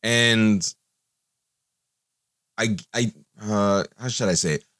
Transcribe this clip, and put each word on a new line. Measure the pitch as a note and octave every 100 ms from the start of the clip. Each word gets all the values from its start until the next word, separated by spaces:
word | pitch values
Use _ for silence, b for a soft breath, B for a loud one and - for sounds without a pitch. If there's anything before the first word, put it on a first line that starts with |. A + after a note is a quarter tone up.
and | A2+ A#2+ A#2+ A2+ A2 G2+ - - _ _ _ _ _ _ _ _ _ _ _ _ _ _ _ _ _ -
I, | A2+ G2 -
I, | A#2 A#2+ - _ _
uh, | G#2 G#2 G2+ G2 - _
how | B2
should | - G#2+
I | E2+
say | F2 D2+
it? | _